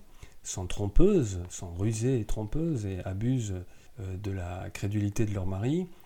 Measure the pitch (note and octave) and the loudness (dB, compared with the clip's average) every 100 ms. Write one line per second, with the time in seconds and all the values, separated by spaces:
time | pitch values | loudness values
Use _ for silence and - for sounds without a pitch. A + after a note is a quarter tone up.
0 | - - - - - - F2+ - G2+ - | -10 -20 -18 -16 -10 -8 -4 -2 4 8
1 | F#3 G3 A2+ F#2 F2 - F#2+ E2+ G#2+ G#2+ | 10 8 2 -2 -8 -10 -10 -2 -2 0
2 | A#2+ C3 G2+ - G#2+ D3 E3 C#3 G2+ F#2 | 0 0 0 -2 0 -2 0 -2 -2 -4
3 | F#2 F#2+ A2+ C3 G#2 F#2 F2 - - - | -6 -2 0 0 -2 -6 -8 -16 -20 -12
4 | F#2+ F#2 G2+ F#2+ F2 F2+ F#2+ - G2+ G#2 | -8 -6 -6 -4 -6 -8 -10 -6 -2 0
5 | G2+ G2+ G#2+ G2+ F#2+ F#2+ A#2 E3 F3+ - | 0 2 0 0 -2 0 0 0 -2 -10